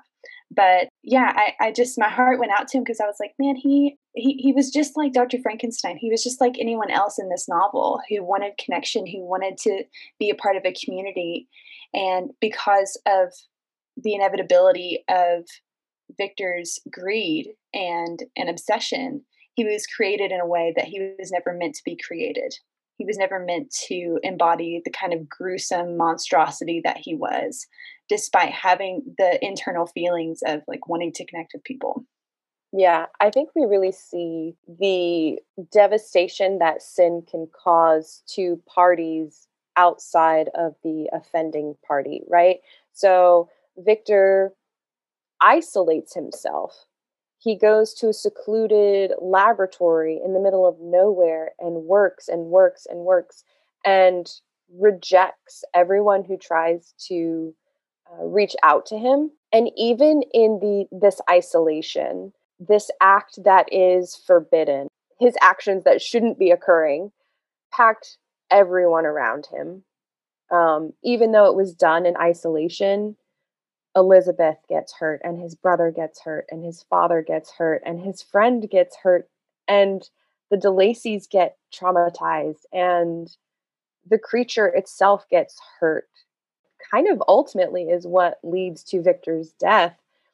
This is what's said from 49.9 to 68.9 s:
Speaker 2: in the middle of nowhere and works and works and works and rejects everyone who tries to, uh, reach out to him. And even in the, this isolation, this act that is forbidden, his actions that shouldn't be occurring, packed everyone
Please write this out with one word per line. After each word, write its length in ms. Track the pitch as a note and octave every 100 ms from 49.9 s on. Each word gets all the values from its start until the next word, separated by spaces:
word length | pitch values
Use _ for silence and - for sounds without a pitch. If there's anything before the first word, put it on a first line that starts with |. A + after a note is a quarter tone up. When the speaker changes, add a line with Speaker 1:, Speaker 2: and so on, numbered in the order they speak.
| E3 D#3+ D#3+
Speaker 2:
in 100 | F#3+
the 60 | F#3+
middle 260 | G3 F#3+ F3+
of 140 | E3
nowhere 720 | E3+ F3+ G3 F#3 E3+ D#3+ D#3+ -
and 240 | E3+ E3+
works 440 | D#3+ G3+ F#3+ - -
and 180 | E3+ E3
works 420 | F3+ F#3 F#3 -
and 120 | F3
works 420 | F3 F#3 F3 _ _ _ _ _ G3
and 420 | F#3+ F#3 F3+ E3+ - _ _ _ F3
rejects 840 | G#3 F#3+ - F#3 F#3 - _ - - F3
everyone 480 | F3 G3 G#3 G3
who 140 | F#3 F#3
tries 580 | - E3 E3 E3+ _ - -
to, 440 | F3+ E3 E3 D#3+ D#3+ _ _ _ _ _
uh, 120 | E3+
reach 320 | E3+ F#3 G3+ -
out 240 | D#3 D3 -
to 100 | G#3+
him. 320 | B3 C#4 D4+ _ _
And 180 | A3+ A#3 -
even 460 | A#3 A#3 D4+ D4+ -
in 260 | A#3 A3 G#3+
the, 260 | G#3 G3+ F#3+
this 300 | F#3 G3+ F#3 -
isolation, 1040 | F3+ F3 E3+ D#3+ D#3 D#3+ - - F3+ F#3+ _ _ -
this 300 | F3+ G#3 - -
act 380 | F#3+ G3 - -
that 280 | G3 F#3+ -
is 440 | F#3+ F#3 F3+ F3+ -
forbidden, 720 | - F3+ D#3+ E3 D3+ C#3 C#3 _ _ -
his 160 | A#3+ -
actions 440 | F#3 F#3+ - F#3+
that 180 | F3 -
shouldn't 380 | - A#3+ A#3 -
be 100 | F#3
occurring, 640 | F3 - E3 D#3 C#3+ G3+ _ _ _ _ _ _
packed 460 | - A3+ A3 - - _ _ -
everyone 560 | G3+ F#3 F3+ F3